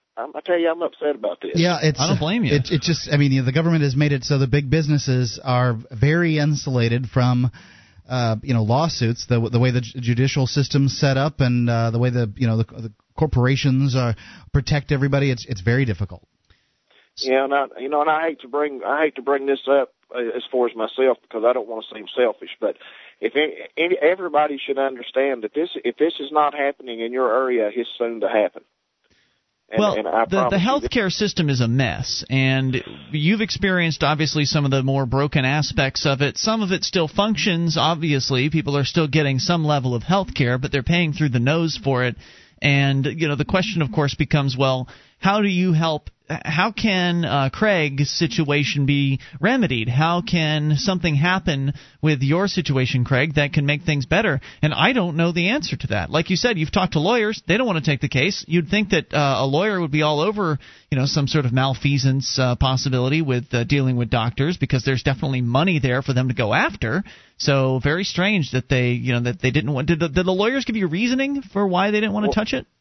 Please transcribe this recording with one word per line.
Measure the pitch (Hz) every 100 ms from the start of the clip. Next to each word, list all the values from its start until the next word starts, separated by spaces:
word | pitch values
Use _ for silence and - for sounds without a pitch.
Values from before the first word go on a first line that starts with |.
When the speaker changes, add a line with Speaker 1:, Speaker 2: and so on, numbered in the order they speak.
| _ -
Speaker 1:
I'm, | 135 147
I |
tell | - 175
you, | 170
I'm | 170
upset | 165 - 147 135
about | 107 175
this. | -
Speaker 2:
Yeah, | 170 175 160
it's, | 156 -
Speaker 3:
I | -
don't | 139
blame | 151 240
you. | 175
Speaker 2:
it, | 147 -
it | 156
just, | - 156 -
I | 143
mean, | 143
you | 135
know, | 127
the |
government | 135 165 160
has | 143 131
made | 147
it | 139
so | 120 143
the | 135
big | 143 139
businesses | 156 151 147 - 127 120 -
are | 131 123 123 113 -
very | 113 139 165 170 151
insulated | 147 147 - 127 117 123 123
from, | 131 123 123 123 - - - - _ -
uh, | 127 117 110
you | 139
know, | 120
lawsuits. | 107 127 160 - 113 120 -
The, | 120 113
the | 120
way | 127
the | 123
ju-, | 117 131
judicial | 120 120 131 147 127
system's | 147 135 143 139 -
set | 143 131
up, | 151 -
and, | 127 123 120
uh, | 117 117
the | 117
way | 123
the, | 123 113 104
you | 120
know, | 113
the, |
the | 110 113 113 - _ -
corporations, | 156 127 123 135 143 131 139 127
uh, | 120 107 - - -
protect | 147 - 147 -
everybody, | 139 139 139 139
it's, | 123 -
it's | 107
very | 95 123
difficult. | 127 92 98 85 _ _ _ _ _ _ _ _ _ -
Speaker 1:
Yeah, | 131 131
and | 135
I, | 143 131 -
you | 135
know, | 147
and | 156
I | 156 165
hate | 143
to | 127
bring, | 143 151 135 95
I | 143
hate | 156 -
to |
bring | 127 143
this | 139 135 -
up, | 139 127 _ -
uh, | 123
as | 117 120 -
far | 127 120
as |
myself, | 113 110 - 131 120
because | _ 113
I | 117
don't | 123 107
wanna | 110 -
seem | 107 98 -
selfish, | 120 - 95 -
but | 101 - - - - -
if | 113 139
any, | 151 82 - -
any, | 170 185
everybody | 151 185 180 147 151 139
should | - 135
understand | 135 127 120 131 139 123
that | 107
this, | 147 175 208
if | 123 -
this | 160 -
is | 143
not | 151 147
happening | 147 139 - 127 113
in | 117
your | 131 127
area, | 117 131 120 104
it's | 117 113 -
soon | 117 113
to | 101
happen. | 113 98 - _ _ _ _ _ _ _ _ _ _ -
And, | 110
Speaker 3:
Well, | 208 110
Speaker 1:
and | -
I | 113
Speaker 3:
the, | 143
the | 185
Speaker 1:
promise | - 190
you | 202
Speaker 3:
healthcare | 285 - 247 196
system | - 208 - 151
is | 131
a | 117
mess, | 127 123 65 131 - -
and | 135 131 131 131 127 - 73 -
you've | 147 156 214
experienced, | 220 - 196 185 165 147
obviously, | 143 151 156 156 143
some | 156
of | 139
the | 135
more | 131 139
broken | 127 135 147 160
aspects | 131 151 143 - 135 - 151
of | 135
it. | 143 -
Some | 226 220
of | 196
it | 190
still | - 190 156
functions, | - 208 214 202 170 170 151
obviously. | 143 170 160 143 - 131 143
People | 165 143 143
are |
still | 131 170 151
getting | 156 143 135
some | 147 175
level | 151 143 127
of | 120
health | - 196 185
care, | - 123 123
but | 135
they're | 139
paying | - 170 170
through | 147 151
the | 120
nose | 123 165 165 135
for | 131 127
it. | 123 120 - - - -
And, | 147 139 139 139
you | 135 160 156
know, | 143
the |
question, | 147 190 196 180
of | 139
course, | 131 143
becomes, | - 147 151 139 127
well, | 135 131 123 - - _
how | 190 208
do | 202
you | 180 185
help? | 160 165 151 - - - 156
How | - 160 208
can, | - 220 185 180 175
uh, | 165 139 135
Craig's | - 220 185 147 139 147
situation | - 170 - 147 147 139 143 139
be | 143 139 135 - -
remedied? | 202 262 196 123 110
How | 127 160 175
can | 226 175 156 151 151 143
something | 196 185 175 143
happen | 175 185 - 139 135 - - _
with | 156 143
your | 135 165 196
situation, | - 139 131 127 131
Craig, | 120 131 160
that | 151 143
can | 151 143
make | 147
things | - 143 127
better? | 180 220 131 - -
And | 156
I | 131 190
don't | 254 175 156
know | 170
the | 175 175
answer | 285 269 -
to | -
that. | 104 85
Like | 151 165
you | 180
said, | 247 196
you've | 156
talked | 202 180
to | 156
lawyers. | 165 240 214 220 -
They | 202
don't | 247
wanna | 165
take | 151 139
the | 139
case. | 131 160 - -
You'd | 170 151
think | 208 208
that, | 170 -
uh, | 151 143 120
a | 135
lawyer | 147 214 190
would | 160
be | 151
all | 151 147
over, | 185 208 175 143 - - -
you | 135
know, | 135
some | 156 139
sort | 156 127
of |
malfeasance, | 127 135 127 139 143 135 135 - -
uh, | 127
possibility | 123 131 131 143 127 127 156
with, | 147 123 -
uh, | 123
dealing | 113 143 131 123
with | 117
doctors, | 120 117 - 143 180
because | - 131
there's | 139 127
definitely | 147 135 139 127
money | 120 131 180 156
there | 127 123
for | 139
them | 127 127
to |
go | 123 107
after. | 131 220 202 110 151 - - - -
So | - 139 131 131
very | 139 170
strange | 202 - 190 208 139
that | 131 -
they, | 127 123
you | 120 123
know, | 120
that | 120 -
they | 127
didn't | 143 120
want. | 143 160
Did | 165
the, | 165
did | 139 185
the |
lawyers | 190 214 269
give | 240 220
you | 180
reasoning | 170 240 254 269 277
for | 220 196 202
why | 175 202
they | 214
didn't | 220
wanna | 208 208
Speaker 1:
Well, |
Speaker 3:
touch | - 214
it? | 262 - _